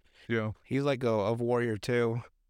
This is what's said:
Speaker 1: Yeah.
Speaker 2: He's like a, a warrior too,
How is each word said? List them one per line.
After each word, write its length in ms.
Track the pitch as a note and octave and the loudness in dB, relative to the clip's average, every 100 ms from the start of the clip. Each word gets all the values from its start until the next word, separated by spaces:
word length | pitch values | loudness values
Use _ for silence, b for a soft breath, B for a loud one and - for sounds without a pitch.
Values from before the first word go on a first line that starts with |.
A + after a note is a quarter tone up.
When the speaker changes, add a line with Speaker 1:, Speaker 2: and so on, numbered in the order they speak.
| B B B | B B B
Speaker 1:
Yeah. 240 | A#2 G#2+ G#2 | -2 -2 -6
Speaker 2:
He's 200 | - C3 | -4 -2
like 220 | C#3+ C3+ | 0 0
a, 40 | B2+ | 2
a 240 | A2 G2+ | 2 2
warrior 460 | A#2 A#2+ A#2+ A#2+ G#2+ | 0 0 0 0 -2
too, 440 | - B2 A#2 A#2 - _ _ | 0 0 2 -2 -8 _ _